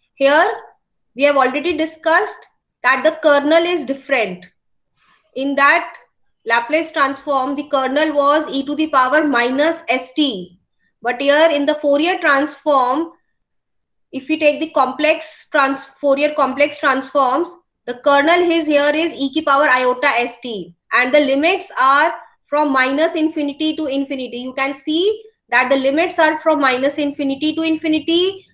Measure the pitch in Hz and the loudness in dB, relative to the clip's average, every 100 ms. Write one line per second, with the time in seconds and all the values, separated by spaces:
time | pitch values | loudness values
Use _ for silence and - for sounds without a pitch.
0 | _ - 269 302 392 440 - _ _ _ | _ -2 2 4 2 -2 -14 _ _ _
1 | _ 233 285 277 262 277 339 311 320 - | _ 0 2 4 2 0 -4 -2 -4 -4
2 | 320 339 415 - - _ _ _ 247 262 | 0 0 0 -8 -20 _ _ _ 0 2
3 | 302 311 311 285 285 330 339 349 247 269 | 0 2 2 2 4 2 2 -2 -4 -8
4 | - 247 196 180 - _ _ _ _ _ | -4 -2 -2 -6 -16 _ _ _ _ _
5 | _ _ _ 254 277 277 277 339 - - | _ _ _ -6 -4 2 4 2 -2 -14
6 | _ _ _ _ 220 233 233 311 320 320 | _ _ _ _ -4 -2 0 -2 -2 -2
7 | 269 269 294 269 262 285 294 269 254 277 | -2 -2 -4 -2 -2 -6 -4 -2 0 0
8 | 311 285 285 302 277 269 269 294 311 269 | 0 2 2 2 0 -6 -4 -4 0 0
9 | 254 302 302 240 240 262 311 330 - 254 | 2 2 2 0 0 0 0 -2 -4 -6
10 | - - 285 196 180 _ _ _ _ _ | -4 -2 -2 -4 -12 _ _ _ _ _
11 | 233 247 277 294 330 294 285 302 294 285 | -6 -2 2 4 4 2 0 0 0 2
12 | 330 349 330 269 294 - 302 277 247 277 | 2 0 0 0 0 -4 0 2 2 -2
13 | 330 - _ _ _ _ _ _ _ _ | -4 -10 _ _ _ _ _ _ _ _
14 | _ 262 - 311 302 262 311 302 254 277 | _ -12 -4 0 0 0 -2 -2 -2 0
15 | 302 330 - - - 302 269 269 - _ | 0 0 -6 -20 -4 0 0 -2 -10 _
16 | 285 269 294 302 269 254 294 - 294 262 | 0 2 0 0 -2 0 -2 0 -2 -2
17 | 262 285 262 277 349 - _ _ - 240 | -2 0 0 0 -4 -10 _ _ -12 -4
18 | 294 285 302 359 349 330 302 285 294 302 | 2 4 4 2 2 0 2 2 2 0
19 | 339 240 269 311 311 277 294 254 254 247 | -2 -4 -4 -2 0 2 2 2 0 0
20 | 285 233 240 - 247 208 170 - _ 233 | 0 0 -4 -8 -10 -10 -12 -18 _ -2
21 | 262 294 269 269 320 370 - - 269 277 | 2 2 2 2 0 0 -4 0 2 4
22 | 330 339 - _ _ 294 294 262 262 277 | 2 -2 -14 _ _ -2 0 0 0 0
23 | 330 339 311 320 285 277 311 302 302 277 | 0 0 -2 -2 -6 -4 -4 -2 -4 -4
24 | 269 269 247 240 254 254 269 277 - 311 | -4 -6 -8 -10 -10 -6 -6 -6 -4 0
25 | 392 440 - _ _ 240 247 269 262 294 | 0 -2 -10 _ _ 0 2 0 2 0
26 | 349 349 311 311 320 302 269 247 277 294 | 0 2 0 2 0 2 0 0 -2 -2
27 | 285 285 277 269 302 311 320 320 320 311 | -4 -4 -4 -2 -4 -2 -2 -2 -2 -2
28 | 285 339 370 392 - | 0 0 0 -4 -14